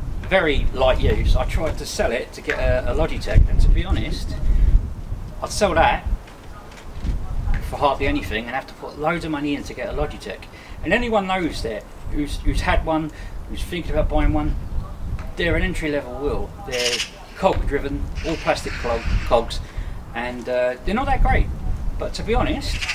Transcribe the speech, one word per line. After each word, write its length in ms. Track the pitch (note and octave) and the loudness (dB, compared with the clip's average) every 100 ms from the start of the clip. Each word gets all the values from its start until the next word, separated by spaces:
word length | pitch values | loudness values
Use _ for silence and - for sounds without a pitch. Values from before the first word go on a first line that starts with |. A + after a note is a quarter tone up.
| - - | -6 -6
Very 420 | - F#3+ D#3+ C3+ - | 0 2 4 4 2
light 260 | C3+ C3 B2 | 4 4 4
use. 360 | B2+ A#2+ - C3 | 4 4 4 4
I 100 | B2 | 4
tried 320 | - D#3 D3+ | 0 0 -2
to 60 | E3+ | -6
sell 260 | - D#3+ | -2 0
it 200 | B2 - | -2 -6
to 80 | - | -10
get 180 | D3+ - | -4 0
a, 320 | B2+ B2+ - | 2 2 2
a 40 | D3+ | 0
Logitech, 540 | D#3+ - - - - | 0 0 4 6 8
and 100 | - | 6
to 80 | - | 6
be 140 | - | 6
honest, 520 | - - - - - - - - - - - - - - - - | 4 0 0 -4 -4 -2 6 8 8 6 4 -8 -8 -8 -8 -8
I'd 80 | E3 | -4
sell 240 | - G#3 | 2 4
that 320 | D#3+ E3 D3 - - - - - - - - - - - - - - - - - | 6 6 4 0 -2 -4 -18 -16 -16 -16 -16 -12 -6 -4 -4 -2 -2 0 0 0
for 80 | - | 0
hardly 300 | D3 B2+ C#3 | 2 2 0
anything 380 | C#3+ - A2 A#2+ | 0 -2 -4 -4
and 80 | C3+ | -6
have 120 | - | -8
to 60 | - | -14
put 240 | - D3 | -14 -2
loads 260 | D#3 E3+ D#3+ | -2 0 -2
of 60 | |
money 240 | D3 D3 C#3 | -4 -2 -4
in 80 | |
to 100 | - | -6
get 160 | C3 - | -8 -6
a 80 | C#3+ | -4
Logitech. 460 | D3+ - G3+ - - - - - | -4 -6 -12 -12 -14 -18 -16 -8
And 100 | D#3 | 0
anyone 340 | A3 A#3+ G#3+ F#3+ | 0 2 0 0
knows 360 | F#3+ D#3 - | -2 -2 -4
that 200 | A2+ G#2 - - - | -6 -6 -10 -12 -6
who's, 260 | D3 C#3+ - | -4 -2 0
who's 240 | D3 - | 0 2
had 240 | F#3 E3+ E3 | 2 0 2
one, 260 | D#3 D#3 - - - - | 0 -2 -8 -12 -10 -8
who's 140 | - | -8
thinking 280 | - F3 D3+ | -6 -6 -2
about 180 | D3+ D3 | 0 2
buying 240 | D3+ D3+ | 4 4
one, 220 | D3+ D3+ - - - - - - - - - | 2 0 -2 -2 -4 -4 -8 -6 -6 -6 -2
they're 200 | E3+ D#3+ | 0 2
an 80 | |
entry-level 500 | F#3 E3 D#3 D3 B2 B2+ | 0 0 -2 -2 -4 -4
wheel. 340 | C#3+ G#2 G2+ - - | -2 -2 -4 -8 -6
They're 300 | B2 B2 A#2 - - - - | -2 -2 -2 -6 -10 -16 0
cog-driven, 640 | F#3+ - - C#3+ C#3 C#3+ - - E3 | 2 2 0 -2 -2 -4 -4 -4 -4
all 80 | D3+ | -2
plastic 360 | E3 C#3+ C#3 | 0 -2 -2
clog-, 280 | - A#2+ A#2 - G#2+ - | -6 -4 -2 0 -2 2
cogs, 340 | A#2+ - - - - - - - A2+ | 2 2 -6 -6 -8 -8 -10 -10 -8
and, 320 | B2 B2 A#2 | -6 -6 -4
uh, 280 | B2 B2 B2 - | 0 0 -2 -2
they're 100 | A3+ | -2
not 100 | C#4 | 0
that 140 | - | 4
great. 260 | C4 G3+ - - - - - - | 4 4 2 -2 -2 -2 -2 -4
But 140 | - - | -6 -6
to 80 | |
be 100 | F2 | 0
honest, 440 | B2 C#3+ D#3 - - - | 0 2 -2 -2 -4 -4